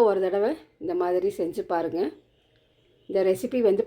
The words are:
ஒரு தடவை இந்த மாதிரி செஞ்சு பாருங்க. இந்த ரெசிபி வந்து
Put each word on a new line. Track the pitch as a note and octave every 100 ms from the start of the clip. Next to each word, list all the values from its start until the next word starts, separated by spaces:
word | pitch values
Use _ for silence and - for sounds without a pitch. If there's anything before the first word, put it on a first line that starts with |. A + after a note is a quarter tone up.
| A3+
ஒரு | G3 F#3+
தடவை | G3 G#3+ D#4 - _
இந்த | - F3
மாதிரி | F3+ F3+ F#3+ G3
செஞ்சு | E3+ F3+ F#3
பாருங்க. | F3 E3 E3 B3 - _ _ _ _ _ _ _ _ _
இந்த | F#3+ F#3+
ரெசிபி | F#3+ B3 B3+ A3
வந்து | G3